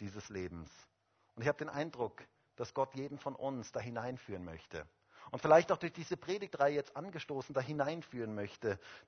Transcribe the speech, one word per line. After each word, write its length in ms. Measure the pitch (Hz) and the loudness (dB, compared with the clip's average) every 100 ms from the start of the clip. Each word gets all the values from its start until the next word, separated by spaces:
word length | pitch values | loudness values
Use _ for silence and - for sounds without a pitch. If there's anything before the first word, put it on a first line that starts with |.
dieses 280 | 104 101 - | -8 -8 -6
Lebens. 420 | 101 90 85 73 - - _ _ _ _ | -4 -4 -6 -10 -14 -20 _ _ _ _
Und 80 | - | -2
ich 60 | 127 | 0
hab 80 | 143 | 2
den 140 | 151 | -2
Eindruck, 520 | 143 160 127 113 - - _ _ - | -4 -4 -2 -4 -4 -20 _ _ -8
dass 180 | 120 | -4
Gott 200 | - 135 | 0 -2
jeden 240 | 135 143 143 | -2 -6 -4
von 160 | 139 | -6
uns 380 | 127 135 131 110 | -4 -4 -4 -4
da 80 | 123 | -6
hineinführen 640 | 113 117 123 127 - 95 | -4 -4 -4 -6 -8 -8
möchte. 420 | 90 80 - 82 76 _ _ - - | -6 -10 -10 -10 -10 _ _ -20 -10
Und 100 | - | 0
vielleicht 320 | 151 156 175 | 10 10 10
auch 60 | 170 | 2
durch 160 | 165 | 0
diese 240 | 175 160 175 | -6 -6 -6
Predigtreihe 560 | 147 202 196 - 143 | -2 -2 -2 4 4
jetzt 200 | 147 - | 4 -2
angestoßen, 600 | 139 185 165 - 139 - | -6 -8 -8 -4 -4 0
da 80 | 135 | 0
hineinführen 720 | 123 151 139 165 - 123 110 | 2 0 0 0 -6 -4 -2
möchte, 440 | 107 101 - 110 95 - - | -2 -4 -2 0 0 -4 -12